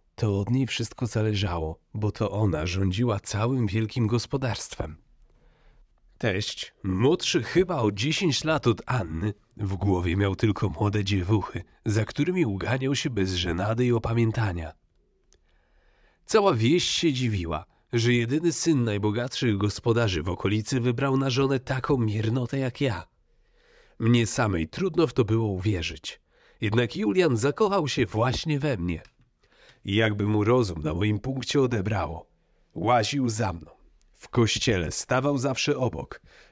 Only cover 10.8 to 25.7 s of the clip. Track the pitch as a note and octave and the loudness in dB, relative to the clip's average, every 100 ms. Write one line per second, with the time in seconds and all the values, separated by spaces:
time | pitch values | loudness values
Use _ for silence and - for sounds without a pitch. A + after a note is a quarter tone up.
10.8 | G#2 G#2 G2 G2+ F2+ G#2+ - F2 - _ | -2 0 0 0 2 0 0 -8 -14 _
11.8 | A2+ G#2+ G#2+ - D3 F#3 C3 F#2+ A#2 B2+ | -2 -2 -2 -2 0 2 0 0 -2 -2
12.8 | C3 C#3 D3+ A2 F#2+ F2+ F#2 E2+ F#2 A2+ | -2 -2 -2 0 0 0 -2 -2 0 0
13.8 | B2 A#2 A2 A2+ A2+ A2 G#2+ F2 D#2 - | 2 2 0 2 2 2 0 -2 -8 -14
14.8 | _ _ _ _ _ _ _ _ _ _ | _ _ _ _ _ _ _ _ _ _
15.8 | _ _ _ _ - A3 G3+ A#2+ A2+ E3+ | _ _ _ _ 0 4 4 4 4 4
16.8 | - - E3+ C3 B2+ G2+ E2 D#2 - _ | 2 0 0 2 0 0 -2 -6 -8 _
17.8 | _ A#2+ A#2 A#2+ A#2 D3 E3+ D#3+ E3+ C#3+ | _ 0 2 2 2 0 0 0 2 2
18.8 | A#2 G#2 G#2 G#2+ B2 - B2+ G2+ G2+ - | 2 0 0 0 -4 -2 0 2 0 0
19.8 | A#2+ A2+ A2 F2+ E2 F2 G2 G#2+ G#2 C3 | 0 2 2 0 -2 -2 0 -2 -2 -2
20.8 | B2 A#2+ C#3 C3+ C3+ B2 C#3 C3+ - C3 | 0 0 0 0 0 0 2 0 -2 -4
21.8 | - C3+ A2 G#2 G#2+ B2 A#2+ C#3 C3 - | 0 0 2 0 0 0 -2 -2 -4 -2
22.8 | C#3 F#2 - _ _ _ _ _ _ _ | -2 -2 -8 _ _ _ _ _ _ _
23.8 | _ - A2+ A#2+ A2+ - A2+ F#2 - - | _ -2 4 4 4 0 0 0 -2 -2
24.8 | F#3 D#3+ D#3 C3 G#2 A2+ A2 F#2+ F#2+ | -2 2 2 2 2 2 0 -2 -2